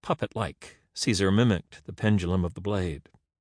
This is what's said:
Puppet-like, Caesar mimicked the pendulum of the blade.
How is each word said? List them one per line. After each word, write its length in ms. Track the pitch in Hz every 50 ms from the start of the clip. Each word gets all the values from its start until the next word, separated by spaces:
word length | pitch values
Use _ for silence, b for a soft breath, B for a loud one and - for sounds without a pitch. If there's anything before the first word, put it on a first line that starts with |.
Puppet-like, 760 | - - 175 - - - - 110 107 78 - _ - - - _ _ _ _
Caesar 360 | - - - 110 90 98 95
mimicked 540 | 98 107 123 120 101 82 - _ - - _
the 80 | -
pendulum 520 | 92 - - 107 107 101 87 85 92 92 87
of 100 | 85 -
the 60 | -
blade. 500 | 92 101 104 98 92 87 76 69 _ - _ _ _ _ _ _